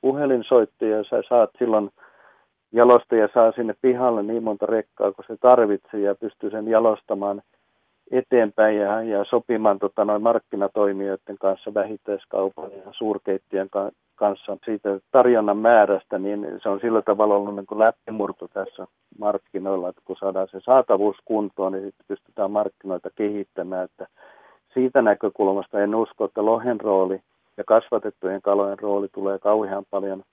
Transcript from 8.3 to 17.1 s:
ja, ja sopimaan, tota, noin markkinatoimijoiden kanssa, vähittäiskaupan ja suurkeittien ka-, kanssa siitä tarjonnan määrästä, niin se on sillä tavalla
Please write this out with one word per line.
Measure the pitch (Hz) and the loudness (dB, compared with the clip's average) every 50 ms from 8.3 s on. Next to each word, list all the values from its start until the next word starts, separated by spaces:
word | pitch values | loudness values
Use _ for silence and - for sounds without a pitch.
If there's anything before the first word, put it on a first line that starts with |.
| - 123 113 104 - - 110 107 107 | 2 2 2 2 2 2 2 2 4
ja, | 104 101 98 104 110 113 | 2 0 0 -2 -2 -4
ja | 113 107 101 101 | -4 -2 -4 -2
sopimaan, | - - 120 117 _ 120 110 110 110 98 98 | 0 -2 -4 -2 _ -4 0 2 0 0 2
tota, | 101 98 _ - 104 | -2 -6 _ -2 0
noin | 104 107 104 107 | 0 0 0 2
markkinatoimijoiden | 117 117 113 _ _ - 104 101 98 _ 110 104 101 98 95 98 98 95 95 _ - 101 98 | 2 0 0 _ _ -6 -4 -4 -4 _ 0 0 0 0 -2 -6 -6 -6 -8 _ -16 -16 -4
kanssa, | - 98 98 - - - 104 | -2 -2 -2 -2 -8 -6 -4
vähittäiskaupan | 104 98 104 107 101 _ - 104 95 - _ - 101 95 98 - - - 95 - | -4 -4 -4 -6 -12 _ -8 -8 -8 -8 _ -4 -4 -4 -4 -6 -8 -16 -16 -16
ja | - - - - | -18 -20 -20 -12
suurkeittien | - 117 107 104 101 _ - 95 95 _ _ - 95 95 98 | -8 -4 -4 -4 -4 _ -6 -6 -6 _ _ -6 -6 -6 -4
ka-, | - 101 98 101 - _ _ _ _ | -4 -6 -6 -6 -10 _ _ _ _
kanssa | _ 107 104 98 - - - 101 95 _ | _ -2 -2 -2 -2 -10 -14 -14 -12 _
siitä | - 110 101 _ 104 98 98 _ _ | -8 -8 -6 _ -4 -6 -6 _ _
tarjonnan | - 131 123 123 123 110 107 104 101 104 | 2 4 4 6 4 2 2 0 -2 2
määrästä, | 107 117 120 113 104 98 101 95 - _ - - | 4 6 6 6 6 6 2 -2 -2 _ -8 -6
niin | 95 98 104 101 104 - 98 95 - | -6 -6 -6 -8 -8 -10 -12 -8 -6
se | 110 | -6
on | 98 98 | -6 -4
sillä | 104 117 113 110 101 | -2 0 0 0 0
tavalla | - | 0